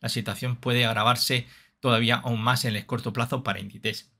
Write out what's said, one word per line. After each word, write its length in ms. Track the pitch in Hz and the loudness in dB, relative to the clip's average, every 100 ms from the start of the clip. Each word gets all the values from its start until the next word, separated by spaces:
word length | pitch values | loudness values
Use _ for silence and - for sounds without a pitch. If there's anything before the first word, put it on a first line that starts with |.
la 100 | 131 | -6
situación 440 | 120 107 98 127 | -4 -4 -4 -4
puede 300 | 123 127 123 | -4 0 2
agravarse 640 | 117 113 110 123 - 127 120 - _ _ | 2 4 4 4 2 0 -2 -14 _ _
todavía 360 | 131 113 117 120 | 2 4 4 2
aún 180 | 127 113 | 0 0
más 240 | 113 127 | 2 2
en 120 | 123 104 | 0 -4
el 100 | - | -4
corto 260 | 123 120 | -6 -4
plazo 300 | 110 117 131 | -2 -2 -2
para 160 | 117 95 | -2 -4
Inditex. 540 | 101 110 113 101 - | -8 -6 -6 -6 -10